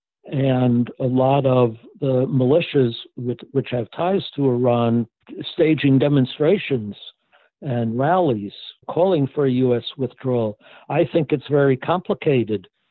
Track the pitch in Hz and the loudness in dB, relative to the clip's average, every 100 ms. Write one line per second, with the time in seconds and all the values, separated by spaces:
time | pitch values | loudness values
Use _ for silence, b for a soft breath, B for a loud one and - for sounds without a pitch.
0 | _ _ - 147 135 127 127 120 120 - | _ _ -8 -2 0 2 2 2 0 -4
1 | 131 127 131 139 135 127 120 113 - - | -2 2 2 2 2 4 2 0 -16 -6
2 | 139 127 131 131 127 160 165 143 123 117 | -2 0 0 0 2 2 2 0 0 -2
3 | - - 123 120 - 139 - 123 110 - | -14 -10 -8 -8 -6 -6 -4 -6 -6 -4
4 | 170 196 - - 139 120 123 120 117 117 | -2 -2 -6 -2 0 2 2 2 2 0
5 | 113 _ _ - 147 - 160 160 143 135 | -2 _ _ -14 -14 0 2 2 4 4
6 | 147 143 123 - 151 180 - 131 104 98 | 4 2 0 0 2 2 0 -6 -6 -12
7 | - _ b b b _ 160 120 113 117 | -18 _ b b b _ -6 -4 -2 -2
8 | 139 185 170 110 101 - - - - - | 0 2 2 -2 -4 -12 -20 -20 -8 0
9 | 185 175 135 - 139 123 127 120 - - | 2 2 0 0 0 2 2 0 -4 -8
10 | 131 - 131 123 110 104 B B B 139 | -8 -6 -4 -2 -2 -6 B B B -2
11 | 175 - 151 147 - 143 139 131 - 175 | 0 0 0 -4 0 2 2 0 -2 -4
12 | - 208 - 135 104 104 90 _ _ | -2 -4 0 0 0 -6 -8 _ _